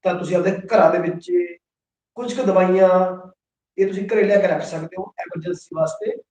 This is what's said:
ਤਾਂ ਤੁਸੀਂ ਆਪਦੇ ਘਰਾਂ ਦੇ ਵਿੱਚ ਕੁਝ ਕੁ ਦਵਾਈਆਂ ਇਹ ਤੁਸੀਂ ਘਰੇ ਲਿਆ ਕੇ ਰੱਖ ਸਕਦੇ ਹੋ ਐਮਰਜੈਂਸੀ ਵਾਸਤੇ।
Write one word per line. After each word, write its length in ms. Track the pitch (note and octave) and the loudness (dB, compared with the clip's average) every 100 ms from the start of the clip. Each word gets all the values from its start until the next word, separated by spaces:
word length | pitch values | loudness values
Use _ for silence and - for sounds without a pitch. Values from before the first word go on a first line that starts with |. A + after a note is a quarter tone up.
| F#3 | -2
ਤਾਂ 80 | |
ਤੁਸੀਂ 220 | F3 D#3+ F3 | -4 -2 0
ਆਪਦੇ 160 | F#3+ - - | 0 -2 0
ਘਰਾਂ 240 | G#3+ E3 | 4 4
ਦੇ 80 | - | 4
ਵਿੱਚ 320 | F3 F3 - - E3+ - _ _ _ _ _ - | -2 -6 -2 -2 -2 -8 _ _ _ _ _ -10
ਕੁਝ 160 | B3 | -8
ਕੁ 100 | - | -2
ਦਵਾਈਆਂ 460 | G3 F#3 F#3 F#3 F#3 F#3 F#3 F#3 - _ _ _ _ - | 2 2 4 4 6 4 2 -4 -14 _ _ _ _ -2
ਇਹ 100 | G3 | -2
ਤੁਸੀਂ 200 | G3 - | -2 -2
ਘਰੇ 140 | A3 | 0
ਲਿਆ 180 | G3 G3+ | 4 4
ਕੇ 60 | F#3 | 2
ਰੱਖ 160 | D#3 - | -2 -4
ਸਕਦੇ 320 | D#3+ D#3+ F#3 | -10 -10 -10
ਹੋ 140 | F#3+ - | -12 -12
ਐਮਰਜੈਂਸੀ 560 | F3 F3 E3 F3+ - - | -12 -10 -8 -10 -10 -4
ਵਾਸਤੇ। 360 | D#3+ - G#4+ - _ | -4 -2 -8 -8 _